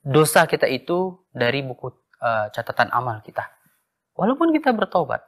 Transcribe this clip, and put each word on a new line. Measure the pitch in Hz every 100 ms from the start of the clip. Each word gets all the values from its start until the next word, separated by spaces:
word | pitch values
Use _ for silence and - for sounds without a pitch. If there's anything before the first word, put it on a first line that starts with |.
dosa | 143 139 151 190 160
kita | 147
itu | - 131 - 175 185 180 _ 127
dari | 120 131
buku, | 131 123 127 - _ _
eh, | 120 113 107 -
catatan | 117 - 120
amal | 120 123 110
kita. | - - 107 _ _ _ _ _ _ -
Walaupun | 190 269 330 311
kita | 294
bertobat | 226 202 185 143 110